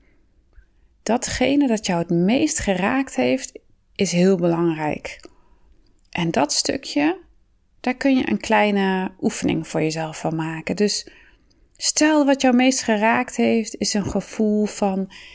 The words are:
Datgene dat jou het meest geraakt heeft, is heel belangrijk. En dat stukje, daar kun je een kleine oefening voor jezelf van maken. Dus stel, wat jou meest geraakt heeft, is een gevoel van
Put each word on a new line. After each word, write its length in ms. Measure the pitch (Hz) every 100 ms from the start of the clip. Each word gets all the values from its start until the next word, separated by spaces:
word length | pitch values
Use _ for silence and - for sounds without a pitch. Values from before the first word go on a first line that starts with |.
| _ _ _ _ _ - - _ _ _
Datgene 640 | - 233 - - 254 285 277
dat 180 | 220 220
jou 140 | 175
het 100 | 170
meest 500 | 170 180 254 311 -
geraakt 560 | - 185 196 269 269 -
heeft, 440 | 247 262 - - _ _ _ -
is 160 | 190
heel 260 | 175 185 190
belangrijk. 920 | 175 165 170 156 156 - - - - _ _ _ _ _ _ _ _
En 220 | - 170
dat 220 | 170 294
stukje, 680 | - - 269 - 294 302 370 - _ _ _ _ _
daar 160 | - 254
kun 220 | 277 262
je 120 | -
een 100 | 208
kleine 720 | - 214 208 202 190 190 185 -
oefening 460 | 220 - 180 160 160
voor 140 | 160
jezelf 380 | 156 160 160 156
van 160 | 165 160
maken. 400 | 160 160 - 175
Dus 360 | 208 - - - - _ _ _ _ -
stel, 480 | - - 302 311 277
wat 160 | 269
jou 140 | 262 247
meest 260 | 254 262
geraakt 540 | - 214 220 240 247 -
heeft, 400 | 233 226 220 -
is 180 | 208
een 120 | 214 185
gevoel 600 | 196 - - 220 208 208
van 460 | - 202 190 190 - -